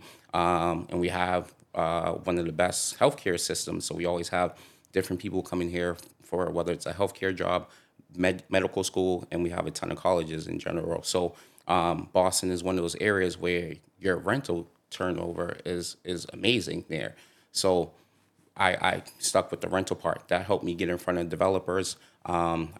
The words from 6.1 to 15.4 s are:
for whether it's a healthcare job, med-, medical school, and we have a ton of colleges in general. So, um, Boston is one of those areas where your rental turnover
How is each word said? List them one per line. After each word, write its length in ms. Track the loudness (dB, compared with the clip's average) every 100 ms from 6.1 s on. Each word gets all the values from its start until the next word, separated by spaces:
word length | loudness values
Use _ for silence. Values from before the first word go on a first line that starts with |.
| _
for 260 | -4 -2 0
whether 200 | 0 0
it's 140 | -2 -4
a 80 |
healthcare 420 | -2 -2 0 -2 0
job, 320 | 0 0 -2 -14 _ _ _ 0
med-, 280 | 2 0 0
medical 340 | 0 2 0
school, 420 | -2 0 0 0 -2
and 100 | -2
we 80 | -2
have 160 | -2 -4
a 60 |
ton 200 | -6 -6
of 60 | -2
colleges 480 | 2 2 0 -6 -6
in 140 | -6
general. 420 | -4 -4 -2 -4
So, 320 | 0 0 0 -4 -18 _ 2
um, 420 | 4 4 0 2
Boston 380 | 4 4 2 0
is 120 | 0
one 140 | 0 0
of 60 |
those 120 | 0 0
areas 380 | 2 4 2 0
where 340 | 0 0 -2 -10 _ _
your 180 | 0 2
rental 500 | 2 0 0 -4 -4 _ _
turnover 640 | -4 -2 -2 -4 -4